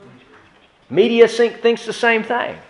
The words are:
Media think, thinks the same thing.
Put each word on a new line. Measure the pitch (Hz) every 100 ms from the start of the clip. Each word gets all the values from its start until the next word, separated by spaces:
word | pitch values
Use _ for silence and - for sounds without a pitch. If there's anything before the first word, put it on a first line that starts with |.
| - - _ - _ _ _ _ -
Media | 143 233 233 226
think, | 226 233 -
thinks | 233 226 -
the |
same | - 240 226
thing. | - 247 - - -